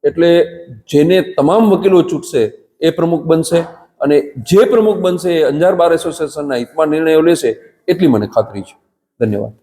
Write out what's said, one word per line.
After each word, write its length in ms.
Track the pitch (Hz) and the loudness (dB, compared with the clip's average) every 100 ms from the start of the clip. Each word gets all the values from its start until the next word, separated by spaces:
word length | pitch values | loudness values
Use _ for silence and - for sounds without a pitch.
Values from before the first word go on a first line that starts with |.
એટલે 400 | 147 156 170 170 170 - - 113 - | -4 0 2 4 0 -4 -20 -20 -2
જેને 280 | 143 156 185 | 0 2 2
તમામ 500 | - - 143 202 226 | 0 -2 0 2 2
વકીલો 320 | 190 190 180 | 2 2 2
ચૂંટશે 500 | 170 156 - 135 107 - _ _ | 2 -4 -4 -2 -2 -6 _ _
એ 100 | 160 | -4
પ્રમુખ 320 | 160 165 165 | -2 -2 -2
બનશે 380 | 160 160 160 170 165 - _ _ | 0 -2 0 -2 -4 -14 _ _
અને 200 | 139 147 | 0 0
જે 440 | - 127 107 190 | 0 -12 0 2
પ્રમુખ 320 | 220 233 214 190 | 4 2 2 0
બનશે 360 | 180 180 180 | -2 -2 -2
એ 100 | 170 | 0
અંજાર 320 | 143 147 180 | 0 2 0
બાર 180 | 185 170 | 2 2
એસોસિએશનના 600 | 165 170 - 151 151 147 | 0 -2 -8 -8 -8 -6
હિતમાં 320 | 127 120 160 156 | -6 -6 -4 -2
નિર્ણયો 340 | 151 160 160 | 0 2 2
લેશે 360 | 165 165 127 110 - _ - | 4 2 -2 -6 -12 _ -4
એટલી 180 | 175 175 | 0 2
મને 200 | 113 104 | 2 0
ખાતરી 360 | - - 101 | -2 -4 -8
છે. 180 | 92 _ _ _ _ _ | -14 _ _ _ _ _
ધન્યવાદ. 320 | 113 101 110 - | -4 -4 -6 -14